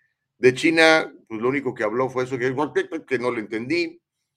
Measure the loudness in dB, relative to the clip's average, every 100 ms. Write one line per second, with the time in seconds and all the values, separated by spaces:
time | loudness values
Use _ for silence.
0 | _ _ _ _ 2 2 2 6 6 6
1 | 2 -10 -14 -4 -2 -2 -4 -4 -2 -2
2 | -2 -2 -4 -4 -4 -2 -4 -4 -6 -8
3 | -6 -4 -2 -4 -6 -6 -4 -4 -4 -8
4 | _ _ _